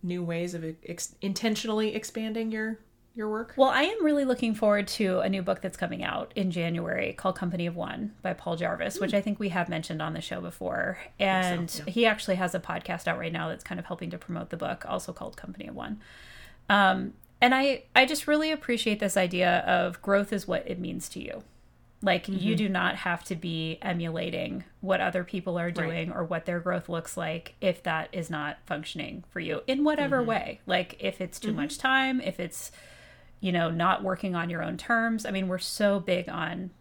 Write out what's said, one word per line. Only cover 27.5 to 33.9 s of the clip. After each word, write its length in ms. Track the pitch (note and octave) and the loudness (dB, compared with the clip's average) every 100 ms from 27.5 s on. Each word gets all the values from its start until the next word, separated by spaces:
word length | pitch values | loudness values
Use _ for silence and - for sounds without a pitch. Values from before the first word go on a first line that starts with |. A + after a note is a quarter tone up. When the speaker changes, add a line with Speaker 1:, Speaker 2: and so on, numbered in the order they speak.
| - | -2
Speaker 2:
if 200 | F3+ F3 | 0 0
that 240 | - D#3+ D#3+ | -2 -2 -2
is 180 | - D#3+ | -6 -4
not 300 | D#3+ D3 - - | -4 -4 -8 -6
functioning 560 | D3+ D#3 - - - - | -6 -6 -8 -8 -8 -10
for 80 | - | -8
you 240 | E3+ D#3 - | -4 -4 0
in 160 | C4+ | 2
whatever 340 | D4 D4+ C#4+ C4+ | 4 4 2 2
Speaker 1:
Mm-hmm. 100 | A#3 | 2
Speaker 2:
way. 320 | A3 - - - | 0 -2 -10 0
Like, 300 | F#3 F3+ - | 0 0 -4
if 220 | G3 - | -4 -4
it's 180 | F3+ - | -6 -4
too 100 | G#3+ | -4
Speaker 1:
Mm-hmm. 80 | F#3+ | -2
Speaker 2:
much 200 | D4 - | -2 0
time, 420 | C4 C4+ C4 B3+ | 2 4 4 2
if 200 | G#3+ F#3 | -2 -4
it's, 320 | F3 - - - - - - - - - | -6 -8 -14 -16 -20 -20 -20 -20 -20 -4
you 120 | F#3+ | 0
know, 180 | F3+ E3+ | 2 2
not 320 | E3 E3+ | 4 4